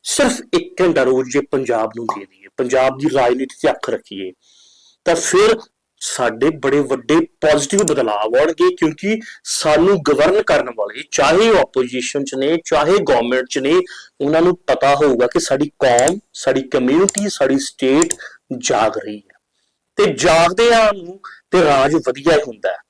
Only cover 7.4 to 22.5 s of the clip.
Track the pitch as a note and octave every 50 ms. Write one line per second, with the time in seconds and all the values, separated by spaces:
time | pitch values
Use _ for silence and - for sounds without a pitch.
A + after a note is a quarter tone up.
7.4 | - D3+ D3+ D3+ C#3+ - G#3 G3 G#3 D#3+ D3 B2+ B2 A2+ G#2+ G#2 G#2+ A2 A2+ C3
8.4 | D3+ D#3+ D#3+ - F3 F#3 F3+ - E3 D#3 - - - G3+ A3 A3 A3 - - -
9.4 | _ - - - - D#3 D3+ D3+ E3 F#3+ G3+ F3 C#3+ D3+ D3 C3 D3 E3 F#3+ G#3+
10.4 | - - E3 C#3+ - B2+ A#2 A2 G#2 G2+ G#2+ B2+ D3 _ - - C#3 D3 D#3+ F#3
11.4 | A3 A3+ G#3+ F3 C3 - _ C3+ B2 B2 B2 B2+ B2 - - C#3+ C#3+ C#3 - C3+
12.4 | C3+ D3 E3 E3 - - D#3+ D3 D3 D#3 F#3+ G3+ E3 D3+ C#3 A#2+ A#2+ A#2+ B2+ B2+
13.4 | B2+ B2+ - C#3+ C3 C#3+ E3 F#3 F3+ - - - - - _ _ D3 C#3+ D#3 D#3+
14.4 | E3+ F3+ F3 - _ - C3 - C#3 C#3 C#3+ C#3 D3+ C#3+ B2+ A#2 B2 A#2+ - E3+
15.4 | - - C#3 C#3 D3 D3 _ _ C#3+ C3 A#2+ A#2+ B2+ D3+ F#3 G#3+ _ _ _ -
16.4 | - C#3 C3 C3+ C3+ C3 - C3 B2+ B2+ C#3 E3 F#3+ G3+ - G3+ G3+ G3+ - -
17.4 | C3+ - - C#4 C#4 - _ - - C4 C4+ D4+ E4+ E4 - - - - - _
18.4 | _ _ C3 - - - C3+ G#2+ A2 G#2+ - A2 - G#2+ G#2+ G#2 _ _ _ _
19.4 | _ _ _ _ _ _ _ _ _ _ _ - G#3 F#3+ C#3+ B2 D3 F3 D#3+ E3
20.4 | E3+ F3 F3+ G3 A#3 A#3+ A#3 A3+ A3 G#3+ G3+ G3 E3+ F3 F#3+ G3 - - - -
21.4 | _ _ - F#3 E3 D3+ C#3+ C3+ C3 C#3+ D#3 D#3+ - B2+ B2+ C#3 C#3 E3 D#3+ D3
22.4 | - B2+